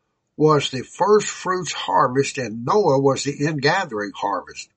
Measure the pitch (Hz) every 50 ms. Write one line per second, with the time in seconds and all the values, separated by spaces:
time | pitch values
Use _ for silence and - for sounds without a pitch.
0 | _ _ _ _ _ _ _ - 151 156 151 139 139 - 131 123 110 - - -
1 | 175 196 214 208 - - - - - 180 185 185 165 - - - - - 185 180
2 | 147 127 123 139 135 - - 135 123 107 110 117 120 156 190 214 202 160 135 135
3 | 135 139 131 131 - 139 139 - 143 165 156 139 127 151 180 196 185 143 113 104
4 | 101 98 - - - 101 95 87 - - - - - - _